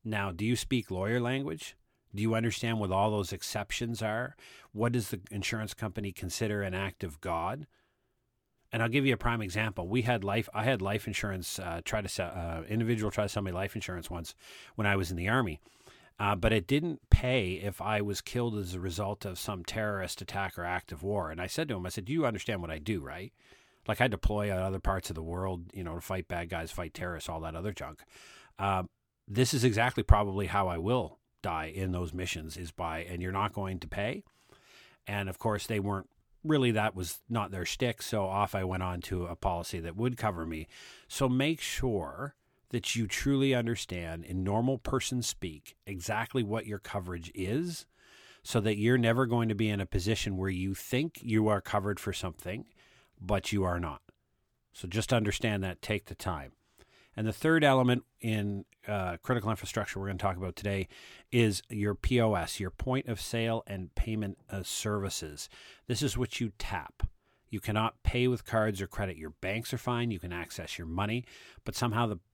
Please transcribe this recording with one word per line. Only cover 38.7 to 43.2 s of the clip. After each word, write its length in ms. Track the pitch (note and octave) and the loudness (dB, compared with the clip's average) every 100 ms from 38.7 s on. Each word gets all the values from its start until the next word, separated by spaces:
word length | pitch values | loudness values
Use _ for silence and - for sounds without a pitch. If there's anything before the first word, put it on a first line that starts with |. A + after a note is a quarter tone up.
| F#2 | 0
on 180 | F#2 F2+ | -2 -2
to 240 | - F2+ | -2 -4
a 100 | F2 | -4
policy 440 | E2+ G2 E2+ E2+ F2+ | -2 -2 -2 -4 -6
that 160 | E2+ | -6
would 220 | F2 B2 A#2+ | -2 -2 0
cover 280 | G#2+ F2 | -2 -2
me. 220 | E2 D#2 D#2 - - - - | -4 -6 -8 -16 -20 -20 -12
So 200 | - C3+ | 0 2
make 340 | B2+ C#3+ D#3+ | 4 2 0
sure 760 | - - C3 G#2 D2 C#2 C#3+ _ _ _ _ | -4 -2 0 0 -2 -6 -10 _ _ _ _
that 260 | A#2+ - | -4 -2
you 120 | A#2 G#2 | 0 0
truly 460 | - | 0